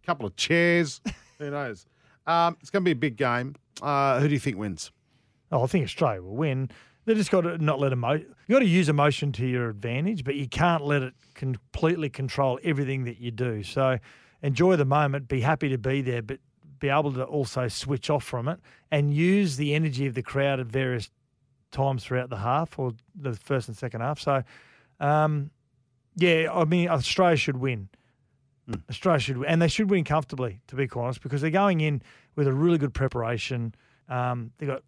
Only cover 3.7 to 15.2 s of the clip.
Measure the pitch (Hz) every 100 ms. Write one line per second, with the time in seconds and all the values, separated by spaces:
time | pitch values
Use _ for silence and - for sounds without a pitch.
3.7 | - 143 143 135 127 147 143 143 101 104
4.7 | 85 - _ _ _ _ _ _ 147 127
5.7 | 190 120 - 147 98 90 110 156 131 131
6.7 | - - _ - 220 196 196 170 170 151
7.7 | 139 139 127 117 151 - - - 254 226
8.7 | 175 156 147 147 143 143 117 127 123 117
9.7 | 104 117 127 170 208 127 143 131 - 175
10.7 | 165 143 143 127 _ _ - 135 120 _
11.7 | - 160 165 143 - 135 - 135 127 175
12.7 | 139 135 135 123 113 120 113 123 107 98
13.7 | - 131 127 - - _ _ 143 127 180
14.7 | 180 135 143 147 139